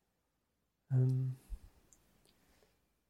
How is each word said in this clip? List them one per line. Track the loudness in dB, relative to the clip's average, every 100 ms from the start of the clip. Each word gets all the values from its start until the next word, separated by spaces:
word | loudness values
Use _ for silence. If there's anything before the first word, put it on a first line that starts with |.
| _ _ _ _ _ _ _ _ _
Euh, | 2 2 2 -2 -6 -12 -14 -14 -20 _ -20 _ _ _ _ _ _ _ _ _ _